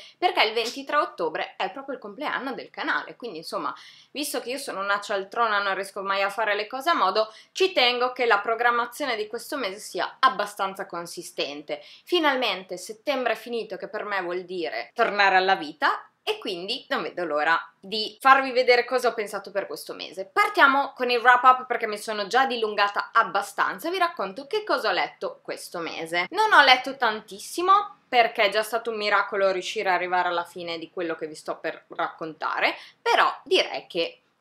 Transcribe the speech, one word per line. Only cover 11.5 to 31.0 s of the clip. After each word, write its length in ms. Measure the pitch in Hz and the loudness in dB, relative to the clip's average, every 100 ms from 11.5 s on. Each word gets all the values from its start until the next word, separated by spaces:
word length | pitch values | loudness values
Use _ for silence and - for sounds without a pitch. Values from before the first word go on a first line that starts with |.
| 143 151 147 - - | -6 -10 -10 -12 -18
Finalmente 760 | - 359 302 262 240 185 190 175 | -2 2 2 2 0 -4 -6 -12
settembre 560 | - 214 - 262 247 | -12 -10 -4 -2 0
è 20 | 220 | -2
finito, 420 | 240 233 214 277 | -4 -6 -6 -10
che 80 | 190 | -10
per 160 | 208 | -8
me 180 | 214 196 | -4 -4
vuol 220 | 175 180 | -4 -6
dire 480 | 175 185 156 113 - | -6 -6 -4 -6 -6
tornare 440 | - 220 202 196 185 | 0 0 4 6 6
alla 180 | 185 185 | 4 2
vita, 480 | 151 - 294 427 - _ | 0 -2 0 0 -6 _
e 160 | - 427 | -6 -6
quindi 480 | - 349 190 262 - | -4 -6 -6 -8 -4
non 120 | 180 | -4
vedo 220 | 160 - | -4 -6
l'ora 340 | 175 147 151 165 - _ | -2 0 2 2 0 _
di 380 | 196 214 214 - | -8 -6 -6 2
farvi 320 | 269 269 269 | 6 6 6
vedere 320 | 247 247 247 | 2 4 4
cosa 240 | 240 254 240 | 4 0 0
ho 60 | |
pensato 380 | 233 202 202 196 | -2 -6 -8 -6
per 160 | 196 - | -6 -6
questo 260 | 147 - | -10 -12
mese. 320 | 131 - 165 190 | -12 -12 -12 -6
Partiamo 680 | 403 415 415 285 269 269 | 0 2 6 6 6 0
con 160 | - 247 | -2 0
il 100 | 247 | 4
wrap 240 | 233 247 | 6 8
up, 220 | 254 254 269 | 8 6 4
perché 220 | 233 220 | -4 -2
mi 100 | 208 | -6
sono 300 | - 208 196 | -6 -6 0
già 180 | 226 262 | 2 2
dilungata 640 | 240 214 208 202 214 - | 0 -2 2 0 0 0
abbastanza 760 | 226 202 190 208 - 143 185 302 | 2 2 0 -4 -2 -2 -2 -4
e 40 | |
vi 60 | 370 | 0
racconto 480 | 339 349 196 196 285 | 0 -2 -8 -8 -6
che 160 | 427 | -4
cosa 260 | 427 311 220 | -2 -2 0
ho 20 | |
letto 480 | 175 143 - 185 - | 0 -2 -4 -8 -8
questo 380 | - 143 - 180 | -12 -12 -10 -8
mese. 480 | 160 - 160 170 247 | -8 -8 -4 -2 -2
Non 220 | 370 440 | 0 4
ho 100 | 359 | 6
letto 360 | 269 254 - 262 | 8 6 4 -2
tantissimo, 1040 | 233 214 - 294 - - 359 403 403 - - | -2 -2 -8 -16 -12 -4 4 4 2 -12 -2
perché 360 | 254 226 - | 2 2 4
è 60 | 208 | 0
già 140 | 202 | 2
stato 280 | 220 233 233 | -2 -2 -4
un 60 | 220 | -4
miracolo 520 | 208 202 202 202 196 | 2 2 2 0 0
riuscire 380 | 180 180 220 196 | 0 -4 -4 0
ad 60 | 180 | 0
arrivare 320 | 180 180 175 | 2 0 0
alla 180 | 175 175 | -2 -4
fine 320 | 185 170 165 | -8 -10 -10
di 140 | 160 | -10
quello 240 | - | -6